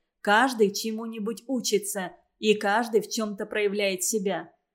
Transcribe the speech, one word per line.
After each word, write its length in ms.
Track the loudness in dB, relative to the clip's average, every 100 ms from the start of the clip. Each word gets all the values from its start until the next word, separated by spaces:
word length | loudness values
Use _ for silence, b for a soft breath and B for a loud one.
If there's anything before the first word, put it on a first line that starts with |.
| _ _
каждый 500 | 2 4 4 4 2
чему-нибудь 720 | 2 -4 -6 -8 -6 -6 -6 -4
учится, 680 | -4 0 0 0 -6 -8 -10 _ _
и 160 | 2
каждый 480 | 2 2 0 2 0
в 80 | 0
чём-то 340 | -4 -4 -6
проявляет 600 | -6 -2 0 0 -2 0
себя. 500 | -2 -2 -2 -4 -6 _ _